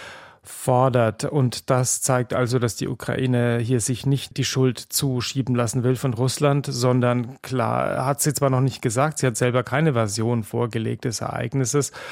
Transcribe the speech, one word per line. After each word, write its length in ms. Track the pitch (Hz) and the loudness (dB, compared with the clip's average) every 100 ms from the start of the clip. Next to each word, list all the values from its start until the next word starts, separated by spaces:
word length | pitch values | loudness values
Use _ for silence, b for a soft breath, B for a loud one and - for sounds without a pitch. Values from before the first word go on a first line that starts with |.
| B B B B | B B B B
fordert. 840 | - - - 123 131 123 113 104 | -20 -6 2 4 4 4 2 0
Und 440 | 147 147 127 - - | -2 0 0 0 0
das 320 | 127 127 - | 2 2 0
zeigt 320 | - 127 123 | 0 0 2
also, 260 | - 120 123 | 0 2 2
dass 160 | 117 | 0
die 140 | - 135 | -2 -6
Ukraine 680 | 127 - 127 131 123 120 120 | -6 -4 -2 0 2 2 0
hier 220 | 117 127 | 0 0
sich 260 | 110 123 139 | 0 -2 0
nicht 320 | 139 - - | 0 -2 -4
die 60 | |
Schuld 340 | 120 135 131 117 | -2 2 2 0
zuschieben 760 | - - 143 123 - 135 120 | -4 -2 -2 -2 -2 -2 0
lassen 280 | 120 117 135 | 0 0 0
will 120 | 120 | 0
von 200 | 127 135 | 0 0
Russland, 520 | 113 127 - 147 139 139 | 0 0 2 2 2 0
sondern 720 | 127 127 127 123 123 120 135 | 0 2 4 2 0 -2 -8
klar, 640 | - 131 113 120 131 - 131 | -6 -2 0 0 0 -2 -2
hat 160 | 143 | 0
sie 100 | 156 | -2
zwar 160 | 139 139 | 0 2
noch 140 | 127 | 2
nicht 180 | 131 - | 2 0
gesagt, 380 | 127 110 151 151 | -2 0 0 0
sie 80 | 131 | -2
hat 100 | 110 | 2
selber 260 | 123 123 | 0 0
keine 300 | - 135 160 | 0 2 2
Version 520 | 120 107 104 113 120 | 2 0 0 0 0
vorgelegt 600 | 104 117 120 117 110 110 | -2 -2 -2 -2 -4 -4
des 160 | 127 110 | -4 -4
Ereignisses, 720 | 110 - 113 139 123 143 135 - B | -4 -4 -2 -2 0 0 -2 -6 B